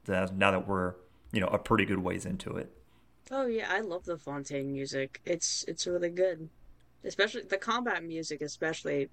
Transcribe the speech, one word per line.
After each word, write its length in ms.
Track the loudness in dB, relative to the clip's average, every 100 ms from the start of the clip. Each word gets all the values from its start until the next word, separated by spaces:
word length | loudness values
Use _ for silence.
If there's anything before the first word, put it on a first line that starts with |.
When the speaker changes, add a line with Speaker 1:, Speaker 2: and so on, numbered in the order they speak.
| -2
Speaker 1:
th-, 260 | 0 0
now 180 | 4 4
that 160 | 4 2
we're, 260 | 0 0 -4 -16 -20 -4
you 80 | 0
know, 80 | 2
a 100 | 2
pretty 260 | 4 4
good 140 | 6 2
ways 280 | 0 -2 -4
into 300 | -6 -4 -6
it? 140 | -6 -12 -20 _ _ _ -6
Speaker 2:
Oh, 160 | -2 0
yeah, 260 | 0 0
I 80 | 0
love 240 | 0 -4
the 140 | -4 -6
Fontaine 540 | -4 -6 -4 -4 -2
music. 480 | -4 -2 -2 -4 -6
It's, 400 | -4 -2 0 -2 -4
it's 200 | -4 0
really 240 | 2 0
good. 400 | 2 2 2 -10 -14 -20 -20 -20 -12
Especially, 380 | -8 2 2 2
the 160 | -2 -2
combat 460 | 0 0 2 -2
music 360 | -2 -6 -4 -4
especially, 680 | -4 0 0 0 0 0 0